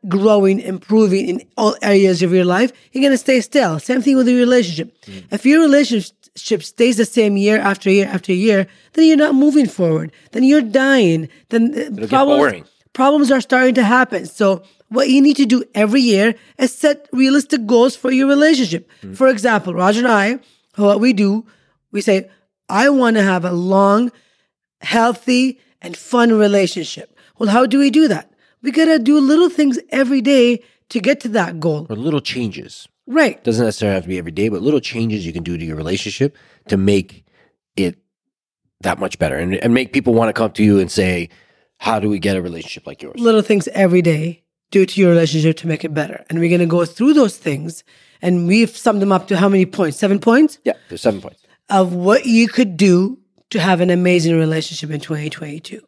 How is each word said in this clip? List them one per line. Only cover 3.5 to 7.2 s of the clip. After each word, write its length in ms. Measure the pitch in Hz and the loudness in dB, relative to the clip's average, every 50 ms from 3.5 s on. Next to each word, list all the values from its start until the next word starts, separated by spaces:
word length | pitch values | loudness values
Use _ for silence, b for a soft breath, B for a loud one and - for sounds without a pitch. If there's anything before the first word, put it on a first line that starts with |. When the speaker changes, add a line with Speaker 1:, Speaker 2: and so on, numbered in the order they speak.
| - 294 247 180 160 151 | 0 0 0 0 -4 -6
Speaker 1:
Same 220 | - - 247 262 | -6 -4 -4 -2
thing 140 | 233 285 269 | 0 2 2
with 120 | 262 254 240 | 2 2 2
your 100 | 247 247 | 2 2
relationship. 560 | 247 240 254 247 226 175 165 147 - - _ _ _ | 2 2 2 2 0 -2 -6 -10 -10 -12 _ _ _
Speaker 2:
Mm. 180 | - 196 190 185 _ | -20 -20 -20 -14 _
Speaker 1:
If 140 | 202 208 - | -10 -2 0
your 160 | 262 294 320 | 2 4 4
relationship 1000 | 330 302 277 285 285 - 233 214 180 - _ _ _ _ _ - - - 226 180 | 4 4 4 2 2 2 -2 -4 -4 -6 _ _ _ _ _ -18 -6 -4 -4 -4
stays 340 | 160 - - - 233 247 247 | -6 -10 -2 0 0 0 2
the 80 | 202 226 | 0 -2
same 320 | 202 - 247 | -2 0 0